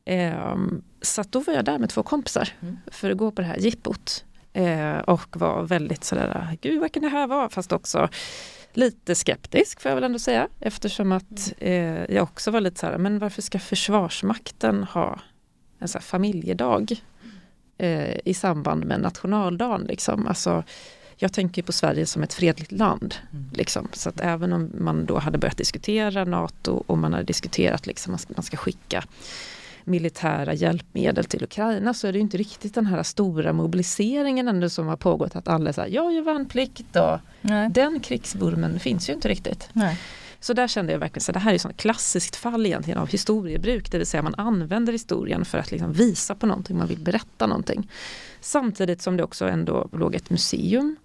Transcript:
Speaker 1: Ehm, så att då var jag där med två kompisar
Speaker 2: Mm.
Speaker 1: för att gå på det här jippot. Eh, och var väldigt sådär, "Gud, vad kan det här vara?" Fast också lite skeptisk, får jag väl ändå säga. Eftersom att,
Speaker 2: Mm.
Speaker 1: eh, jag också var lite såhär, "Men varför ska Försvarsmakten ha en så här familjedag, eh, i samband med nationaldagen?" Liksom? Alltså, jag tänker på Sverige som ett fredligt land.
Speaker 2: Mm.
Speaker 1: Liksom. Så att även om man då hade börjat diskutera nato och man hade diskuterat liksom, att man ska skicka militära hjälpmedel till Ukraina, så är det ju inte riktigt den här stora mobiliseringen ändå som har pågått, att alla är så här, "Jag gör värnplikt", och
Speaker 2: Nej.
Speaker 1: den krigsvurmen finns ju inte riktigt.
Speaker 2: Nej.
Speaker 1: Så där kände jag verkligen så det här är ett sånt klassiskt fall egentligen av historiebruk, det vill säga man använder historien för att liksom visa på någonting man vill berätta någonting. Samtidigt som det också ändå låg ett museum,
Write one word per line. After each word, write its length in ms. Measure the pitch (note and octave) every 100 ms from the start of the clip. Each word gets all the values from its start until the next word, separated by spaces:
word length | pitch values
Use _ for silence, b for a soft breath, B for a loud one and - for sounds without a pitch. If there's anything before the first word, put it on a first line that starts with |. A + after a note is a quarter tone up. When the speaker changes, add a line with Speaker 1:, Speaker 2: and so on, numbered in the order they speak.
Speaker 1:
Ehm, 760 | - F#3 E3+ E3 - F#3+ - E3 - -
så 180 | - -
att 120 | G3+
då 80 | B3+
var 140 | D4+
jag 100 | D4
där 140 | A#3 C#4+
med 120 | A3+
två 120 | -
kompisar 460 | - D4+ - - - -
Speaker 2:
Mm. 160 | E3+ F3+ -
Speaker 1:
för 240 | - G3
att 60 | G3
gå 140 | G#3+
på 120 | G#3+
det 60 | F3
här 80 | E3
jippot. 640 | G3+ A#3 - - - - - - -
Eh, 440 | G3 F3 D#3+ D3+ D3+
och 380 | - E3+ - E3
var 260 | E3+ E3
väldigt 420 | E3 F3 D3+ D#3
sådär, 540 | - - - - E3 E3
"Gud, 200 | - D#4
vad 120 | D#4+
kan 100 | D4+
det 60 | D4+
här 180 | C#4+ C4+
vara?" 220 | C#4 A#3+
Fast 240 | - F3+
också 360 | F3 - E3 D#3 B B B B B B
lite 420 | - B3 - -
skeptisk, 680 | E3+ - - - - G#4+ -
får 80 | C4+
jag 60 | C4
väl 80 |
ändå 140 | B3+ A#3+
säga. 300 | A#3+ A#3 - -
Eftersom 520 | A3 - G#3 - G3
att, 400 | F#3 F#3+ G#3 G3 -
Speaker 2:
Mm. 360 | G3 F3+ E3+ E3 F3+
Speaker 1:
eh, 60 |
jag 80 | G3
också 280 | F3 - -
var 100 | A3
lite 200 | F#3 F3
såhär, 180 | E3 D#3+
"Men 200 | F#3+ G#3
varför 240 | G#3 -
ska 160 | G3 F#3+
Försvarsmakten 1300 | - G3+ - G#3 E3+ - F#3+ A3+ - - A3 G3+
ha 340 | F#3+ F3 - - - _ _ _ _ -
en 100 | F3
så 100 | -
här 40 |
familjedag, 840 | - F3+ G#3 F#3 E3+ F3+ B3 A3 G#3+ A3+ - B A#3 G3 B B _ -
eh, 380 | F3 D#3+ D3 -
i 100 | -
samband 500 | F#3 F#3+ D3+ D3 D#3
med 160 | D#3+ -
nationaldagen?" 800 | F3 F3 F#3 G#3+ F#3 F3 B3 F#3+
Liksom? 440 | - F#3 - G#3 G#3+
Alltså, 380 | - F3 E3+ E3 B B B B -
jag 160 | F#3+
tänker 300 | G3+ F3+ F3+
på 100 | E3+
Sverige 340 | F3 D#3+ D3 D#3
som 160 | D#3+
ett 120 | D3+
fredligt 380 | - E3+ D#3+ D#3
land. 420 | F#3+ G#3 - - - -
Speaker 2:
Mm. 120 | D3 C3+
Speaker 1:
Liksom. 360 | C#3+ - - -
Så 160 | - -
att 120 | -
även 320 | F3+ E3 F3+
om 180 | F3 D#3+
man 320 | - E3 D#3+ D#3+
då 120 | -
hade 200 | D3+ D#3
börjat 180 | - -
diskutera 680 | - - - G#3+ G#3+ G3
nato 600 | F3+ F3 E3 - - - -
och 120 | E3
man 140 | D#3+
hade 120 | F3
diskuterat 640 | - F3 F3 - F3+ E3 -
liksom, 280 | - -
att 220 | F3+ - -
man 60 |
ska 140 | - D3
skicka 480 | - F3+ - - - B B B B B B B
militära 720 | - F3+ E3 - E3 D#3 D3
hjälpmedel 720 | D3+ E3 E3+ - - - -
till 200 | - -
Ukraina, 500 | - - A3 G#3 G#3
så 120 | A#3+ G3+
är 60 |
det 60 | F#3+
ju 40 |
inte 140 | G#3+ F#3
riktigt 380 | G#3 - G#3
den 120 | A#3 G#3+
här 160 | F3
stora 500 | E3 - G3 D#3 D#3
mobiliseringen 960 | D#3+ E3 F3 F3 - G#3 C#4+ C#4 C4 B3
ändå 200 | F#3+ F3
som 160 | E3+ D#3+
har 100 | D#3+
pågått, 400 | F3+ D#3+ F3 F3
att 120 | F3
alla 200 | E3 D3+
är 40 |
så 80 | C#3+
här, 80 | -
"Jag 240 | A#3 E4+
gör 100 | E4
värnplikt", 720 | D#4+ D4+ C#4 A#3+ C4 - - F3+
och 220 | D#3+ E3 B B
Speaker 2:
Nej. 280 | G#3 G#3 G#3+
Speaker 1:
den 300 | F#3 C#4+ D#4
krigsvurmen 800 | - A#3+ - G3+ F3+ E3 E3 E3+
finns 280 | B3+ G3 -
ju 40 |
inte 160 | - G#3+
riktigt. 400 | - - - -
Speaker 2:
Nej. 260 | A3+ G3 F3 B B B B
Speaker 1:
Så 120 | -
där 160 | A#3+ B3
kände 240 | A3 E3
jag 60 | D#3
verkligen 220 | D#3+ D#3
så 100 | D#3
det 60 | F3+
här 120 | G#3+
är 40 |
ett 60 | F3+
sånt 140 | - -
klassiskt 600 | G#3+ - - F#3 - -
fall 300 | A#3+ A#3 G#3+
egentligen 320 | D#3+ D3+ F3
av 100 | D#3+
historiebruk, 800 | G3+ - G#3+ F3+ D#3 F3+ - -
det 80 | F3
vill 80 | D3+
säga 160 | D#3+
man 120 | D3+ -
använder 540 | G#3+ G3+ D#3+ G#3 A#3
historien 520 | A3+ - - - -
för 140 | F3 -
att 120 | -
liksom 220 | - E3+
visa 420 | D#3 A#3 E3+ -
på 120 | G3+ A3
någonting 300 | F#3+ F#3 F3
man 80 | E3+
vill 120 | E3
berätta 460 | D#3+ A3 - - -
någonting. 440 | - - - B B B B B B
Samtidigt 640 | - C#4+ B3 - F#3 F3
som 140 | - F3+
det 60 |
också 240 | D#3+ - F#3+
ändå 400 | E3 E3 - -
låg 220 | E3 E3+
ett 160 | - -
museum, 640 | F3 - - E3+ A#3 D4 D#4